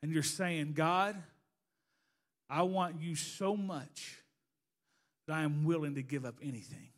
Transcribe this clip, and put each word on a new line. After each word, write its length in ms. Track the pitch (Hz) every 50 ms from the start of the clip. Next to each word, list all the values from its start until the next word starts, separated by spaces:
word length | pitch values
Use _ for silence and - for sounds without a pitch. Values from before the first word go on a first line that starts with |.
And 100 | - 151
you're 120 | 160 160 143
saying, 500 | - - - 190 175 175 160 147 147 151
"God, 420 | 147 160 160 175 185 196 202 208 202 165 - _ _ _ _ _ _ _ _ _ _ _ _ _ _ _ _ _ _ _ _ _ _ _ _
I 140 | 135 151 175
want 360 | 185 190 190 180 175 160 160
you 140 | 156 170 165
so 400 | 147 - - - - 196 196 208
much 640 | 208 196 190 180 147 131 - _ - - - - - - _ _ _ _ _ _ _ _ _ _ _ _ _ _ _ _ _ _ _ _ -
that 80 | 151
I 80 | 156 156
am 220 | 147 147 147 151
willing 280 | 156 170 165 151 147 143
to 80 | 139
give 240 | 131 131 147 143 131
up 140 | 123 117 -
anything." 480 | - 147 127 113 95 - - - - - -